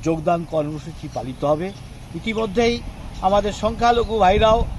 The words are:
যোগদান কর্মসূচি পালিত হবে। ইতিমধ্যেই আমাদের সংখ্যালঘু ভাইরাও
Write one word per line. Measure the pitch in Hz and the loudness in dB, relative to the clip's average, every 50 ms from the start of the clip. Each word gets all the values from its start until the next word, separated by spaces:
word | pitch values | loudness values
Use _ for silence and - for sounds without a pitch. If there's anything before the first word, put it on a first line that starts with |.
| - | 0
যোগদান | 160 165 156 151 180 175 170 170 - | -2 -2 0 0 0 0 0 -2 -4
কর্মসূচি | - 160 151 147 156 151 131 160 160 - - 147 123 | -2 -2 -2 -2 -6 -8 -10 -12 -14 -12 -12 -10 -8
পালিত | 127 110 127 127 - - | -8 -8 -8 -8 -4 0
হবে। | 143 151 151 175 190 196 - - - - - - - - | 0 0 0 0 -6 -8 -10 -16 -16 -16 -16 -16 -12 -12
ইতিমধ্যেই | 170 - 226 220 214 220 220 180 220 240 233 220 - - - - - - - - - | -8 -6 -4 -4 -2 -4 -2 0 2 2 2 2 0 -4 -10 -12 -10 -12 -12 -10 0
আমাদের | - 190 196 208 202 208 190 | 2 4 4 4 2 2 -2
সংখ্যালঘু | - - 214 226 214 226 240 240 233 226 202 220 220 | -2 -2 -2 -2 2 4 4 4 4 2 0 2 4
ভাইরাও | 196 180 196 214 220 220 220 233 226 - - | 4 6 6 6 6 6 6 4 2 0 -2